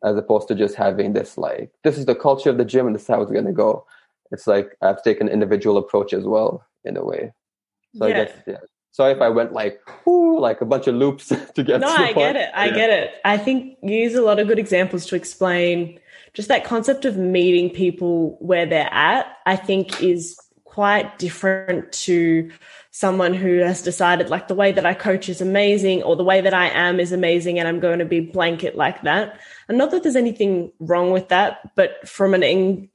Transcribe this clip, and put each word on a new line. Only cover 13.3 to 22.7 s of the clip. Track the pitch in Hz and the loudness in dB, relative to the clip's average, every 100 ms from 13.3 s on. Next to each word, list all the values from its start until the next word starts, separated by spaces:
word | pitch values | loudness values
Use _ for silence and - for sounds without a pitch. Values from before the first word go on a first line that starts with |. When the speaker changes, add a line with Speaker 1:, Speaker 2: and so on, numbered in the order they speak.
| 208 | 0
Speaker 2:
think | 233 262 262 - | 0 -2 -4 -10
you | 196 220 | -4 -2
use | 233 240 | 0 2
a | |
lot | 220 208 | 2 2
of | 208 | 2
good | 220 | 0
examples | 208 180 185 180 - | 0 0 0 -4 -6
to | 180 | -6
explain | - - 185 175 175 175 165 - _ - - | -6 -4 -2 0 0 0 -4 -10 _ -20 -18
just | - 208 | -8 -2
that | 240 | 0
concept | - 233 226 269 269 | 0 -2 0 -2 -2
of | 190 | -2
meeting | 180 180 180 175 175 | 0 2 4 4 2
people | 175 180 175 175 170 160 - | 0 -2 -2 -2 0 -2 -4
where | 170 175 165 | -2 0 0
they're | 160 143 | 0 0
at, | - 160 247 - - - | 2 2 2 -2 -6 -2
I | 190 | -2
think | 196 190 190 - | -2 -2 -2 -2
is | 180 175 165 - _ _ | 0 0 -4 -16 _ _
quite | _ - 202 208 208 - | _ -2 0 0 -2 -8
different | 175 - 190 190 190 175 - | -10 -4 -2 -2 -2 -4 -6
to | - - 170 165 165 165 - - | -8 0 2 4 2 0 -10 -20